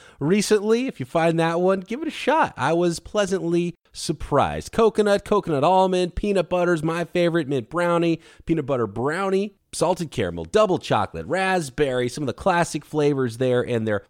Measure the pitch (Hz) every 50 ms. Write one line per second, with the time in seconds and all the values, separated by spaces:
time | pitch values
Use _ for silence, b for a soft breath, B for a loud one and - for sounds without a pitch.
0 | b b b b 139 151 190 214 196 - 220 214 196 214 220 233 254 269 - -
1 | 131 - - 170 160 170 165 165 165 165 170 170 180 185 190 190 180 - 220 269
2 | 330 320 - - - - 285 320 302 - - - 123 143 165 170 175 175 165 -
3 | - - - 208 208 185 190 185 160 170 170 170 175 175 165 _ _ _ - -
4 | - - 165 - - - 147 139 113 80 73 78 82 - - - 226 220 214 -
5 | 208 202 202 196 - - 214 202 - 170 160 135 139 160 185 185 190 190 180 180
6 | 180 175 - - - 208 202 190 170 - 180 180 175 175 175 160 151 160 160 170
7 | 175 - - 175 175 170 160 170 156 123 143 131 113 - - 170 175 175 170 170
8 | 170 170 165 160 b b b b b - 165 160 143 127 143 123 117 101 101 110
9 | 117 139 156 185 196 196 190 190 202 214 - _ _ _ - - 160 160 185 180
10 | 175 147 - - 104 87 85 85 82 85 - 214 214 196 180 - - - 135 113
11 | 98 92 - - 80 90 151 185 190 190 190 180 165 135 123 - 151 135 127 127
12 | 123 123 - - 151 127 107 - - 196 175 175 170 - - 156 - - - 151
13 | 147 143 147 135 131 123 110 117 131 127 123 123 120 - 123 117 110 110 104 98
14 | - _